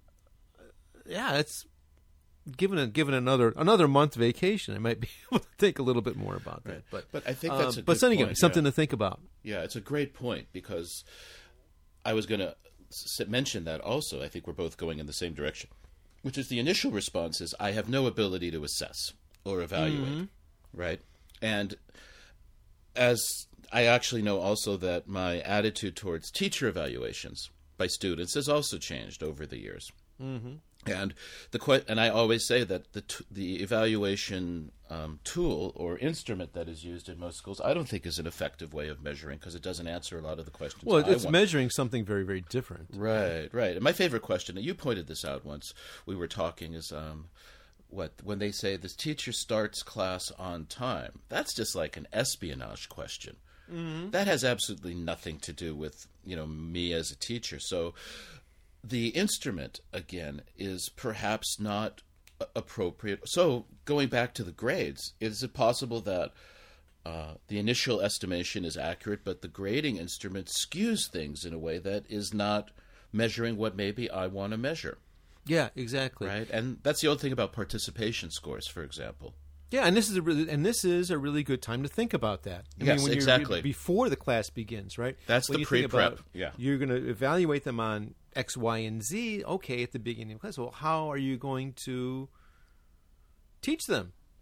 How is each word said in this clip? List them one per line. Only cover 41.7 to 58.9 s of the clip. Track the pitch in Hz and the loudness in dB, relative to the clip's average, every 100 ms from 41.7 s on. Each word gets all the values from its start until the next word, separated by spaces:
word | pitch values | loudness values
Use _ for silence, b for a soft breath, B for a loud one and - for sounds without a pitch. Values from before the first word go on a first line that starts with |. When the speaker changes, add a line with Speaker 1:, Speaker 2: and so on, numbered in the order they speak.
Speaker 1:
something | - 123 120 | 2 0 0
very, | 101 101 | 0 0
very | 95 95 | 0 -4
different. | 87 127 - 82 82 | -2 -4 -4 -12 -12
Speaker 2:
Right, | 98 107 110 92 82 76 | -4 0 2 2 0 -4
right. | 123 104 90 | 0 0 2
And | |
my | 131 | 2
favorite | 180 175 117 | 4 2 2
question, | - 95 - 90 | 0 -2 -2 -6
and | 127 | -6
you | |
pointed | - 135 104 82 | -4 -2 -2 -4
this | 78 | -6
out | 78 69 | -6 -6
once | 73 73 - - B B | -8 -10 -12 -14 B B
we | - 95 | -8 -4
were | 85 | -4
talking, | - 85 82 82 | -2 -2 -4 -10
is, | 82 78 | -10 -8
um, | 76 78 78 82 B B B B B - | -8 -8 -10 -14 B B B B B -14
what, | 95 82 - | -8 -8 -8
when | 98 101 | -6 -2
they | 104 | -2
say, | 101 101 95 | -2 -2 -2
"This | 95 - | -6 -6
teacher | 151 151 - | -4 -4 -4
starts | 117 - 110 107 - | -4 0 0 0 -4
class | - 113 95 92 - | -8 -2 0 0 -6
on | - 92 85 78 | -8 -8 -8 -8
time." | - 127 92 58 - - | -6 -4 -4 -6 -14 -6
That's | - 294 | -4 -2
just | - 107 | -2 -2
like | 90 78 - | -2 -2 -4
an | - | -4
espionage | 107 127 - 85 65 58 52 - | 0 0 -2 -6 -6 -8 -10 -12
question. | - - - - - - b b | -12 -10 -10 -14 -18 -20 b b
Speaker 1:
Mm-hmm. | 170 165 156 185 | -8 -6 -6 -2
Speaker 2:
That | 190 202 | 0 4
has | 151 | 4
absolutely | 123 123 - 101 87 | 2 2 -2 -4 -8
nothing | 87 82 82 90 76 | -6 -4 -4 -6 -8
to | - | -10
do | 76 85 | -8 -6
with, | 73 76 - - _ | -6 -8 -10 -20 _
you | 95 | -10
know, | 87 78 | -8 -6
me | 78 80 87 87 | -8 -6 -2 0
as | 82 78 | 0 -2
a | 69 | -6
teacher. | - 117 - 73 | -6 -6 -6 -8
So | - 90 85 - B B B B - - - - | -4 -2 -2 -6 B B B B -20 -20 -20 -16
the | 107 | -4